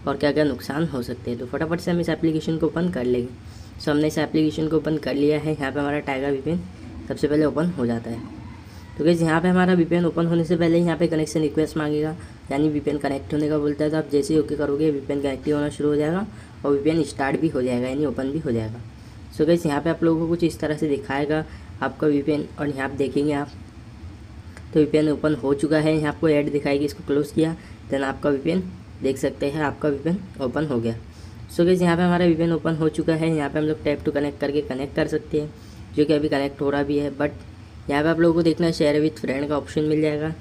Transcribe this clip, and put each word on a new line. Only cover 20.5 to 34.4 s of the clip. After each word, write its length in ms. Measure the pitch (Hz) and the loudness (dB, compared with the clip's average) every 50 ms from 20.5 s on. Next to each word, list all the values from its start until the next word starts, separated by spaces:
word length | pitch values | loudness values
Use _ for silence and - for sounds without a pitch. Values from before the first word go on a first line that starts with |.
| 151 - | 0 -2
तरह 160 | - 147 151 | -2 -2 -2
से 120 | 147 160 156 | -2 0 0
दिखाएगा 560 | 139 135 139 - 135 139 147 147 156 156 156 151 - - - - - - 135 | 0 -2 -2 -2 -2 0 0 0 0 0 -2 -4 -10 -14 -16 -16 -8 -4 -4
आपका 240 | 135 131 - - | -4 -2 0 2
वीपीएन 420 | 156 147 143 139 156 151 147 147 - - - | 2 2 2 2 2 0 0 -2 -6 -6 -6
और 80 | 151 143 | -4 -4
यहाँ 160 | 139 135 135 | -4 -4 -4
आप 60 | 135 | -4
देखेंगे 420 | 143 135 139 127 123 143 143 151 147 | -2 -2 -2 0 0 0 2 2 0
आप 180 | 143 143 143 - - - - - - - - - - - - - - - - - - - - - - - - - | 0 -2 -4 -8 -14 -16 -18 -18 -18 -18 -18 -18 -16 -16 -16 -16 -16 -18 -16 -16 -16 -16 -16 -16 -16 -14 0 2
तो 60 | 160 | 4
वीपीएन 280 | 151 139 - 151 151 156 | 4 6 4 4 4 4
open 260 | 147 123 - 151 151 | 2 2 2 0 0
हो 200 | 135 - 135 143 | 0 2 0 2
चुका 240 | 139 - 147 160 156 | 2 2 2 2 4
है। 180 | 151 160 156 | 4 4 2
यहाँ 120 | 156 151 147 | 2 2 0
आपको 200 | 147 - - 160 | -2 0 2 4
ऐड 240 | 151 147 143 143 143 | 4 4 2 2 0
दिखाएगी, 320 | 147 143 143 139 139 147 | 0 0 0 0 0 0
इसको 200 | 143 - - - | -2 -4 -6 -4
close 240 | - 143 143 147 143 | 0 0 0 0 0
किया, 260 | - 160 160 160 170 - - - - - - - | 0 0 0 0 0 -4 -10 -16 -18 -18 -8 -4
then 120 | 139 135 139 | -4 -2 -2
आपका 280 | 135 135 - - 151 | -2 -4 -2 0 0
वीपीएन 340 | 143 135 - 160 170 190 180 185 - - - - - - - | 0 0 0 0 0 0 -2 -4 -8 -14 -16 -18 -14 -4 -2
देख 140 | 131 135 | -2 -2
सकते 300 | 131 - 139 135 - - | 0 -2 -4 -2 -2 -4
हैं, 160 | 143 143 160 156 | -2 -2 0 -2
आपका 260 | 143 - - - 151 | -2 -2 -2 -2 -2
वीपीएन 300 | 143 139 - 160 175 208 - - - 127 | -2 0 -2 -2 -2 -2 -4 -8 -8 -6
open 260 | 135 127 117 135 156 | -4 -2 -2 -2 -2
हो 140 | 151 131 117 | 0 0 0
गया। 160 | 113 117 117 113 - - - - - - - - - - - | 0 -2 -4 -4 -8 -14 -18 -18 -18 -18 -16 -16 -16 -6 0
So 100 | - 170 | 2 4
guys, 160 | 170 185 180 175 | 4 4 4 4
यहाँ 140 | 175 170 | 4 4
पे 60 | 165 180 | 4 4
हमारा 240 | 180 175 175 180 | 4 4 4 4
वीपीएन 260 | 175 165 156 165 170 170 | 4 4 4 2 2 0
ओपन 220 | 160 - 165 165 | 0 0 -2 0
हो 140 | 151 160 156 | 2 0 0
चुका 260 | 151 - 156 - 160 | 0 2 0 0 2
है। 220 | 156 160 165 165 | 2 2 2 2
यहाँ 140 | 156 143 139 | 0 0 0
पे 80 | 143 156 | -2 0
हम 60 | 151 | 0
लोग 180 | 151 156 151 - | 0 -2 0 0
tap 160 | 147 147 143 | -2 -2 0
to 140 | - 156 143 | -2 -2 0
connect 280 | 143 143 143 139 - | 0 0 -2 -2 -2